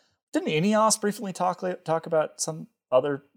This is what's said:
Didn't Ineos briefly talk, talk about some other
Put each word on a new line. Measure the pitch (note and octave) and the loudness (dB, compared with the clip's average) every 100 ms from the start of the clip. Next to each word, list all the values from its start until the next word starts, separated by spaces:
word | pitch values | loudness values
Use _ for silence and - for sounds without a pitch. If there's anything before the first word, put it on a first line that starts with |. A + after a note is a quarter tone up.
| _ _ _ | _ _ _
Didn't | D#4 F4+ | -4 -2
Ineos | D#3 G3 G#3+ A3 G#3 | 0 2 4 4 2
briefly | G#3 G3+ G3 | -2 -4 -8
talk, | F3 F#3 F3 F#3 F3+ | -4 -2 -2 -4 -6
talk | - D#3+ E3+ | -2 -4 0
about | D#3+ D3+ - | 0 0 -4
some | - D#3+ - _ - | -6 -8 -12 _ 2
other | B2+ D3 C#3 _ | 2 2 -2 _